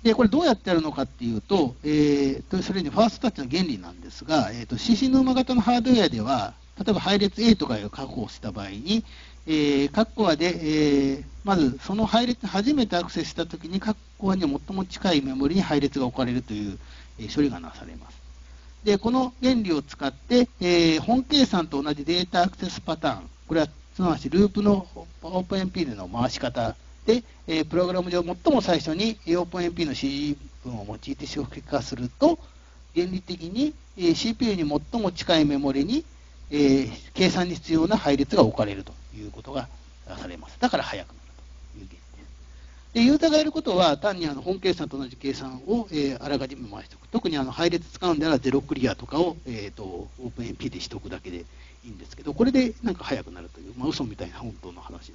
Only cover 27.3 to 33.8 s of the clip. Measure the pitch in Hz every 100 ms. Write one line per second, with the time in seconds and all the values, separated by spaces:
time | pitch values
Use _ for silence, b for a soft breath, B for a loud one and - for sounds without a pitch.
27.3 | b - 160 160 165 180 185 180 175 175
28.3 | 180 - 269 196 165 156 160 226 220 -
29.3 | 175 175 180 175 175 160 127 139 139 147
30.3 | 143 - - 127 117 101 110 - 135 135
31.3 | 156 131 - - 139 123 123 123 - 302
32.3 | 339 b b b b - 165 175 185 -
33.3 | 175 165 202 302 -